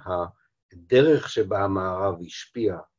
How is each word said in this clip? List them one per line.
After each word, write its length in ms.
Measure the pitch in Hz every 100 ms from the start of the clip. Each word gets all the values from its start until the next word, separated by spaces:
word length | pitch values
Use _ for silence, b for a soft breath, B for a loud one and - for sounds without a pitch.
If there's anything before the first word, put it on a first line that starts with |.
| 95 90 85 - _ _ _
הדרך 580 | 87 85 127 151 143 -
שבה 340 | - 101 101
המערב 500 | 101 95 92 92 98 85 85
השפיע 520 | - - 120 107 85 -